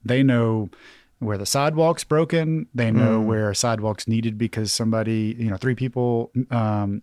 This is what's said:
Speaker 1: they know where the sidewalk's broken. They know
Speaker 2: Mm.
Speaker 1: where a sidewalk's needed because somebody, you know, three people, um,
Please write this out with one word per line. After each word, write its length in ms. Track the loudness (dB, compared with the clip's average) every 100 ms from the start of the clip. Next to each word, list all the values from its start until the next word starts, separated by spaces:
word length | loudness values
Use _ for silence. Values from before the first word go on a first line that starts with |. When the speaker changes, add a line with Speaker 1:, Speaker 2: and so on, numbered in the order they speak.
Speaker 1:
they 180 | -2 2
know 480 | 4 4 2 0 -4 -10 -20 -20 _ -8
where 200 | -4 -4
the 80 | -2
sidewalk's 560 | 0 0 2 2 0
broken. 640 | 0 0 2 0 0 -2 -4
They 160 | -2 2
know 300 | 4 4 4
Speaker 2:
Mm. 40 | 2
Speaker 1:
where 220 | 0 0
a 40 |
sidewalk's 540 | 0 0 0 -2 -4 -2
needed 280 | 0 0 -2
because 360 | -4 -2 -4
somebody, 640 | -2 0 0 0 0 -2 -2
you 100 | -4
know, 60 | -2
three 200 | -2 -2
people, 560 | -2 0 0 0 -2 -4 -2
um, 500 | 0 0 0 -2 -4